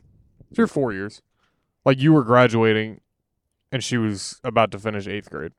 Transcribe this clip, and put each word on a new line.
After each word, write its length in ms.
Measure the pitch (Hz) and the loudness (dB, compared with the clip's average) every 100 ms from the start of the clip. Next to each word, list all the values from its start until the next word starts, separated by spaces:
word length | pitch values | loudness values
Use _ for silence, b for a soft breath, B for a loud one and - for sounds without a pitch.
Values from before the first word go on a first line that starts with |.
| _ _ _ _ - | _ _ _ _ -8
So 100 | - | -2
you're 40 | 226 | 0
four 260 | 151 127 | 0 -4
years. 280 | 98 101 - _ _ _ _ _ _ | -6 -10 -14 _ _ _ _ _ _
Like, 140 | - 135 | 0 2
you 140 | 147 | 4
were 120 | 156 | 4
graduating, 760 | 113 123 123 113 113 107 110 101 _ _ _ _ _ _ - | 4 4 4 4 2 0 -4 -12 _ _ _ _ _ _ -10
and 100 | 131 | -8
she 140 | - 123 | -4 -2
was 420 | 110 98 - - | -2 -4 -10 -10
about 260 | 131 113 107 | -4 0 0
to 60 | 98 | -2
finish 280 | 107 104 98 | -8 -8 -8
eighth 220 | 101 - | -10 -10
grade. 220 | 76 80 | -12 -12